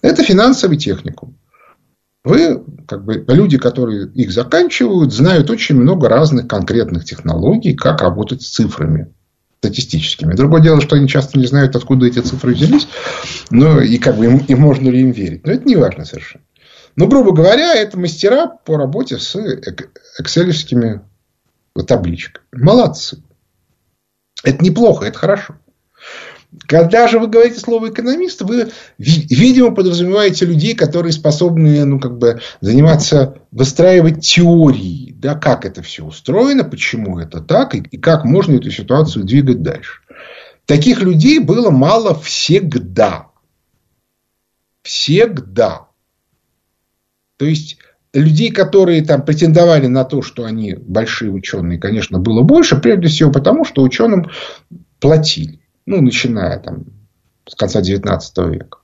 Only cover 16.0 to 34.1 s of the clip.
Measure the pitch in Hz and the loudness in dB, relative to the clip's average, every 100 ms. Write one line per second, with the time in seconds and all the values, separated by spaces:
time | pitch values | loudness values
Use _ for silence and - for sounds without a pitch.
16 | 78 - - - _ _ _ _ _ - | -14 -16 -18 -20 _ _ _ _ _ 0
17 | 131 277 220 165 170 240 339 277 214 185 | 2 4 4 4 4 4 2 0 -2 -6
18 | 175 151 196 262 339 - - 156 135 175 | -8 -2 0 0 -2 -8 -6 -4 -2 -4
19 | 262 123 - 185 214 - - 92 - - | -6 -8 -10 -10 -8 -8 -10 -14 -18 -20
20 | _ - - - 180 156 - 123 113 104 | _ -14 -4 -2 0 -2 -2 -2 -2 -6
21 | - _ _ _ _ _ _ - - - | -14 _ _ _ _ _ _ -12 -2 -2
22 | 87 85 - - _ 127 139 233 214 - | -2 -8 -12 -20 _ 0 2 4 2 -2
23 | - - _ _ _ _ _ _ _ _ | -14 -14 _ _ _ _ _ _ _ _
24 | _ _ _ - - 135 175 165 233 - | _ _ _ -6 -4 0 0 4 2 2
25 | 101 - - 196 - - _ _ _ _ | -4 -6 -2 -2 -4 -20 _ _ _ _
26 | - - - - _ - - 165 170 220 | -20 -20 -20 -20 _ -20 0 2 4 4
27 | 233 226 226 226 240 233 - 226 226 220 | 4 2 2 4 4 2 -4 -4 -4 -6
28 | 233 294 359 - 185 240 226 - - _ | -4 -4 -4 -6 -4 -4 -4 -10 -20 _
29 | 110 160 - 127 240 254 240 - 185 170 | 0 0 2 2 4 6 4 2 0 0
30 | 175 196 208 185 175 165 151 226 156 170 | 0 2 0 0 0 0 0 0 -2 0
31 | 170 156 156 151 175 165 156 147 143 139 | -2 -2 -2 0 0 2 4 4 2 -2
32 | 135 120 117 117 - - 98 120 156 156 | -4 -2 -2 -2 -10 -8 0 4 6 4
33 | - 151 135 - _ - 135 - 180 185 | 2 0 0 -4 _ -2 -2 2 4 6
34 | 165 | 4